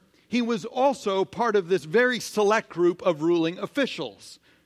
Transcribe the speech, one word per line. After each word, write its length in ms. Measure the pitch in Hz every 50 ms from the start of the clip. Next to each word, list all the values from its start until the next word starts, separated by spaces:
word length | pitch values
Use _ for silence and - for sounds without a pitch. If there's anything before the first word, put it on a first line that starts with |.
| _ _ _ _ _
he 140 | _ - 247 240
was 220 | 226 240 202 151
also 600 | 226 - 247 254 285 254 - - 202 196 190 185
part 300 | - - 175 233 233 208
of 140 | 208 180 160
this 160 | 190 175 143
very 340 | 156 156 226 247 247 247 214
select 500 | - - - 214 208 202 214 220 - -
group 340 | - 160 175 175 165 - -
of 200 | 185 170 147 151
ruling 360 | 170 175 170 160 165 175 202
officials, 840 | 208 - - 285 269 - - - 151 117 - - - - - - _ _ _ _ _